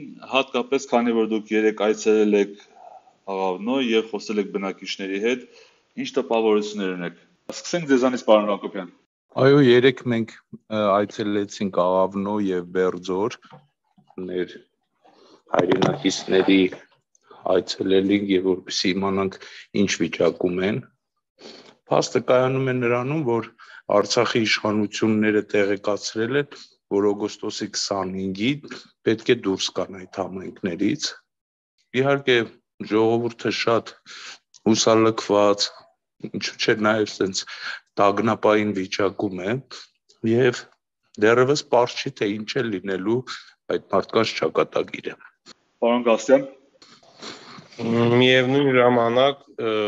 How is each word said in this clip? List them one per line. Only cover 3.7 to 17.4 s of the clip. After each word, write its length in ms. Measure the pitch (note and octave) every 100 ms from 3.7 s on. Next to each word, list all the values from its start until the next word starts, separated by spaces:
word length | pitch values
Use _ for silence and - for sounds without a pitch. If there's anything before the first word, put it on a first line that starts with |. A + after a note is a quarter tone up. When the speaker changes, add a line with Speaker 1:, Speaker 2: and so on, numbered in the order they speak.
| C3+
Speaker 1:
և 220 | B2 A2 A2
խոսել 320 | G2+ - G#2+
եք 120 | F#2+
բնակիչների 640 | G2+ F#2+ F2+ F#2 - F#2+ G2
հետ, 220 | A2+ C#3 - - - _ _ -
ինչ 120 | C3 -
տպավորություններ 760 | B2 A#2 A2 G#2 G#2 G#2 F#2+
ունեք։ 220 | F2+ E2+ E2+ _ _ -
Սկսենք 380 | - - F3 D3+
ձեզանից, 320 | C3 B2+ B2
պարոն 280 | - G#2+ G#2
Հակոբյան։ 380 | G2 G#2 G2+ F2 _ _ _ _ -
Speaker 2:
Այո, 220 | C3 C#3+ C3
երեկ 360 | B2+ C3+ B2+ B2
մենք, 220 | A2+ A2
ը, 520 | - _ - - A2 G#2
այցելեցինք 920 | G2 G#2 - G#2 G#2 G2+ - G2+ F#2
Աղավնո 540 | F2+ F#2 F#2+ G2 G2 G#2 G2
և 240 | F2+ F2
Բերձոր, 640 | F#2 F#2 F2+ F#2 F#2 A2+ - _ - _ _ _ _ _ - F#2
մեր 260 | F2+ F2 - - _ _ _ _ _ _ _ _
հայրենակիցների 1080 | F2+ F2+ F#2 F#2 F2+ G2 - - F#2+ F#2 F#2+ F2+ - - _ _ _ _ -